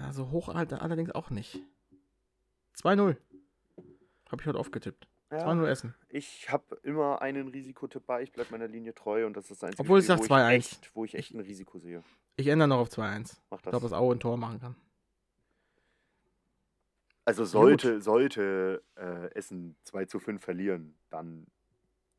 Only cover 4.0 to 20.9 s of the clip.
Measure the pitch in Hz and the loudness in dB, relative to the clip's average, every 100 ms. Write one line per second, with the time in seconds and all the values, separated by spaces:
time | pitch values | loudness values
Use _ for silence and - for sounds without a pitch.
4 | _ _ - 156 156 127 - - - - | _ _ -14 -10 -6 -6 -6 -8 -10 -14
5 | _ _ - 156 165 165 156 135 120 - | _ _ -10 -4 0 2 2 0 -4 -14
6 | _ 143 - - - 139 - - 139 151 | _ -10 -10 -14 -4 -4 -4 -12 -6 0
7 | 143 139 135 139 135 135 131 131 135 131 | 0 0 -2 -6 -8 -12 -14 -12 -12 -10
8 | - 123 131 120 120 113 113 113 113 113 | -6 -6 -6 -8 -8 -8 -10 -10 -12 -8
9 | 107 107 113 104 - 101 87 - 147 196 | -2 0 0 -4 -12 -10 -8 -2 6 8
10 | 170 175 113 135 120 - - - - - | 8 4 6 6 8 4 2 -10 -14 -8
11 | 110 - - 113 95 95 95 92 87 85 | -8 -8 -10 -12 -12 -14 -16 -16 -14 -14
12 | - _ _ - 139 156 147 131 117 - | -16 _ _ -4 2 6 6 4 0 -2
13 | 104 107 113 - - 101 - 120 117 92 | -6 -6 -10 -18 -16 -12 -4 -4 -2 0
14 | 123 123 123 117 113 117 123 123 _ _ | 2 2 -2 -4 -6 -10 -12 -16 _ _
15 | _ _ _ _ _ _ _ _ _ _ | _ _ _ _ _ _ _ _ _ _
16 | _ _ _ _ _ _ _ _ _ _ | _ _ _ _ _ _ _ _ _ _
17 | _ _ - 110 104 104 123 143 127 107 | _ _ -2 0 2 8 8 8 4 0
18 | 101 113 139 113 98 95 95 92 - - | 4 4 4 0 -2 0 -2 -4 -8 -14
19 | 92 87 87 - - 92 87 78 - 98 | -10 -10 -10 -10 -10 -12 -14 -16 -10 -8
20 | 95 104 - 104 - 90 98 90 78 | -6 -8 -8 -8 -6 -4 -2 -2 -6